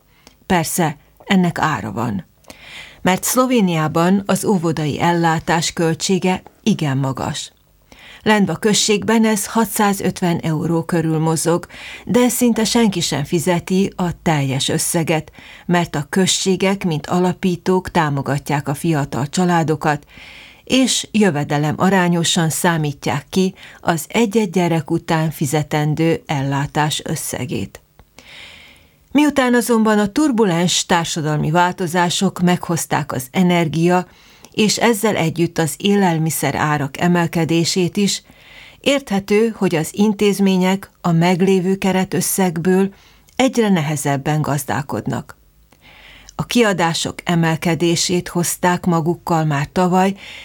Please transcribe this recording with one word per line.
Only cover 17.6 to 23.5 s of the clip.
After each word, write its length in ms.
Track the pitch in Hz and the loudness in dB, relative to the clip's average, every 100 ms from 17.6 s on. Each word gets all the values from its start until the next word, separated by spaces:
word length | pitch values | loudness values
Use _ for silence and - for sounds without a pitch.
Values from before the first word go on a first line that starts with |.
| - 185 - | 0 0 0
támogatják 800 | 180 151 139 131 143 - 147 147 | -2 0 -2 -4 -4 -2 -4 -4
a 60 | |
fiatal 520 | 147 170 151 139 131 143 | -4 -2 -2 -2 -4 -4
családokat, 800 | 190 180 170 156 156 160 147 - - - - - - | 0 0 2 0 -2 -2 -4 -6 -20 -20 -20 -20 -16
és 440 | - 254 262 - - | -2 2 2 0 -2
jövedelem 640 | 214 202 147 147 147 151 104 | 2 2 2 -2 0 0 0
arányosan 720 | 131 185 175 170 165 180 160 | 2 2 2 2 0 0 0
számítják 760 | - 180 165 147 - - - - | 0 0 0 -2 -4 -4 -6 -4
ki 260 | 196 185 | 0 0